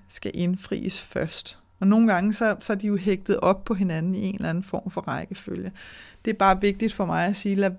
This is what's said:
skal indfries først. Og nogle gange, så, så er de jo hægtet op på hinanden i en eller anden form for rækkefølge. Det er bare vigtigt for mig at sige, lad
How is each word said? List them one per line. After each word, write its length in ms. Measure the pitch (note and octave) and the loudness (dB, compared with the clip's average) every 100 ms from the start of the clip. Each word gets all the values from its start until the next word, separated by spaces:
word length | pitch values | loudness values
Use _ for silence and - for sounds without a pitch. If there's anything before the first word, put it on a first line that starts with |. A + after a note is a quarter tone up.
| - | -12
skal 220 | - - | -12 -8
indfries 680 | - F3 F#3 - - - - | -2 -2 -2 -4 -6 -6 -8
først. 560 | - - D#3+ - - - _ _ | -6 -6 -4 -6 -10 -14 _ _
Og 60 | F#3+ | 4
nogle 260 | A3 A3+ | 6 6
gange, 220 | F3+ G3+ | 4 2
så, 220 | G#3 A3 G3 | 0 0 0
så 120 | - | -2
er 40 | G3+ | -2
de 100 | G#3 | 0
jo 100 | G3+ | 0
hægtet 440 | F#3 F#3+ - G3 | 0 0 0 2
op 240 | F3+ F#3+ | 4 2
på 100 | - | 0
hinanden 400 | G3 F#3+ D#3+ F3 | 0 0 0 -2
i 120 | F#3 G3 | -2 -2
en 80 | |
eller 160 | G3 E3 | -4 -2
anden 140 | E3+ | -4
form 260 | - - F#3 | -4 -6 -6
for 100 | F3 | -8
rækkefølge. 720 | - C3 - G3 - - F#3+ - - - - - | -6 -6 -8 -12 -10 -8 -10 -12 -18 -20 -20 -8
Det 60 | A3 | -4
er 80 | G#3 | 4
bare 220 | G3 F#3+ | 4 6
vigtigt 340 | G3+ G3 A3 | 2 2 -2
for 120 | - F3+ | 0 0
mig 200 | E3 F3 | 0 0
at 100 | G3+ | 0
sige, 180 | G3+ | 0
lad 160 | G3 G3 | 2 0